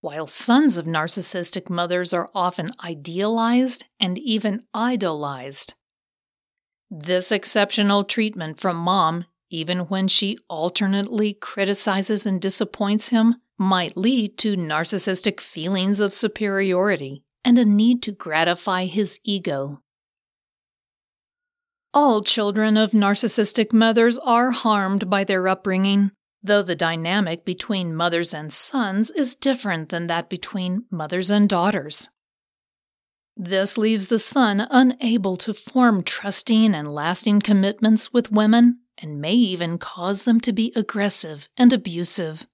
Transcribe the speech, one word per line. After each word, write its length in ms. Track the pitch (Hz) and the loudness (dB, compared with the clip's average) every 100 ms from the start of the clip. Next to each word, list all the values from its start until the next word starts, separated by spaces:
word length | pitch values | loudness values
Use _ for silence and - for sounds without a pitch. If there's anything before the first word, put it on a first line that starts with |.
while 260 | 165 147 156 | -10 -10 -2
sons 480 | - - 247 302 175 | 0 4 4 4 2
of 100 | 160 | -2
narcissistic 840 | 160 160 - 170 190 170 - 175 | -4 -2 -2 -2 0 -2 -4 -6
mothers 440 | 175 175 180 180 | -6 -2 -2 -2
are 160 | 180 170 202 | -4 -4 -4
often 340 | 180 175 165 - | -4 -4 -10 -10
idealized 1000 | 175 160 143 170 202 226 226 247 254 240 - _ | -14 -12 -10 -6 -2 0 0 2 0 -4 -12 _
and 180 | 185 180 | -6 -4
even 420 | 294 214 214 202 - | -2 -2 -2 -6 -8
idolized. 1000 | - 233 247 185 151 147 135 131 139 - - _ _ _ _ _ _ _ _ _ _ _ | -6 -4 -2 -4 -4 -8 -10 -10 -8 -8 -12 _ _ _ _ _ _ _ _ _ _ _
This 400 | 170 147 180 180 | -18 -2 -2 0
exceptional 720 | 208 - - 202 - 208 202 | -2 0 0 0 2 2 2
treatment 560 | 196 - 214 208 160 156 | 0 -2 -2 -4 -10 -6
from 160 | 190 170 | -4 -2
mom, 500 | 170 196 160 170 175 _ _ | 0 2 2 0 -8 _ _
even 320 | 165 160 180 | -10 -6 -6
when 260 | 180 190 190 | -4 -2 0
she 300 | - 196 226 _ | 0 0 -6 _
alternately 840 | 165 165 175 196 196 202 220 214 | -4 -4 -2 -2 0 -2 -2 -2
criticizes 920 | 208 - - 196 196 - 190 196 208 208 | -4 -12 -4 -2 2 2 0 -2 -2 -2
and 140 | 190 | -2
disappoints 680 | 190 190 - - 202 214 - | 0 0 -2 -4 -2 0 0
him, 260 | 233 226 240 _ _ | 2 2 2 _ _
might 400 | 190 185 170 - | 0 0 -2 -2
lead 400 | 208 262 208 - | 0 0 -2 -2
to 160 | 220 196 | -2 -2
narcissistic 840 | 165 151 165 202 165 185 - - | -2 -2 -2 0 0 0 -2 -4
feelings 600 | - - 160 190 185 202 | -10 -8 -4 0 0 2
of 140 | 208 | 0
superiority 1080 | - 226 - 214 196 196 180 196 180 139 139 _ _ | 0 -2 -2 -4 -2 0 0 0 0 -4 -14 _ _
and 140 | 247 240 | 2 4
a 80 | 226 | 4
need 380 | 202 226 247 | 4 4 2
to 80 | 233 | -2
gratify 720 | 196 - 156 165 175 - 185 185 | -10 -4 0 0 0 -2 -2 -2
his 340 | 170 196 - | -2 -4 -4
ego. 580 | - 202 185 139 139 143 _ _ _ _ _ _ _ _ _ _ _ _ _ _ _ _ _ _ _ _ _ | -4 -4 -4 -4 -6 -10 _ _ _ _ _ _ _ _ _ _ _ _ _ _ _ _ _ _ _ _ _
All 280 | 285 294 220 | 2 4 2
children 560 | 208 - 208 202 214 214 | 0 -2 0 0 2 4
of 140 | 220 | 4
narcissistic 800 | 220 202 202 - - 208 - 214 | 2 2 2 0 0 0 0 2
mothers 460 | 226 226 226 233 240 | 4 4 4 4 2
are 320 | 320 233 254 | 2 2 2
harmed 580 | 240 240 202 190 196 190 | 0 0 0 0 -2 0
by 140 | 196 | -2
their 240 | 196 190 185 | 0 0 2
upbringing, 640 | 190 196 185 196 196 196 _ _ _ | 0 0 0 2 2 2 _ _ _
though 200 | 202 208 | 0 0
the 120 | 180 165 | 2 -2
dynamic 680 | 165 165 165 196 185 170 - | -2 -2 -2 -2 -2 -4 -6
between 500 | 180 - 202 175 160 | -8 -4 -4 -2 0
mothers 380 | 170 170 170 | 0 0 -2
and 180 | 156 156 | -4 0
sons 580 | - - 277 214 190 220 | 2 2 0 -2 0 -2
is 240 | 330 262 - | 0 -2 0
different 540 | 277 254 208 170 156 | 0 0 -2 -4 -4
than 180 | 170 170 | -6 -2
that 220 | 170 170 | -4 -4
between 560 | 180 - 202 185 185 240 | -8 -8 -6 -4 -4 -4
mothers 400 | 175 151 170 180 | -8 -4 -2 2
and 160 | 208 208 | 4 4
daughters. 640 | 185 180 208 147 - - _ _ _ _ _ _ _ _ _ _ _ _ - | 4 0 -2 -2 -4 -4 _ _ _ _ _ _ _ _ _ _ _ _ -14
This 400 | 175 190 196 - | -4 0 2 2
leaves 300 | 220 220 190 | 2 0 0
the 120 | 226 | 0
son 480 | - - 240 202 226 | 2 2 2 0 2
unable 680 | 247 254 254 247 233 190 185 | 4 4 2 0 0 -2 -4
to 160 | - | -6
form 500 | 208 - 254 247 208 | -8 -4 2 2 2
trusting 720 | 170 - 202 196 - 220 220 175 | -2 -8 -6 -4 2 4 4 2
and 160 | 147 | -2
lasting 500 | 147 156 180 - 208 | -4 -2 0 2 2
commitments 680 | 202 202 190 208 220 220 - | 4 2 2 2 2 4 4
with 200 | 240 240 | 0 2
women 480 | 214 214 226 240 240 _ - | 2 4 6 6 4 _ -16
and 220 | 156 147 | -12 -6
may 140 | 151 | 0
even 440 | 220 220 180 170 170 | 2 2 0 -4 -6
cause 460 | - - 180 196 | -10 -8 -4 0
them 160 | - 226 | 2 2
to 140 | 233 | 2
be 180 | 202 226 - | -2 -2 -2
aggressive 760 | 214 214 202 196 165 151 - - | -6 -2 0 0 -2 -10 -18 2
and 160 | 247 | 4
abusive. 720 | 240 - 170 175 - 165 156 - | 4 -2 -4 0 0 0 -8 -18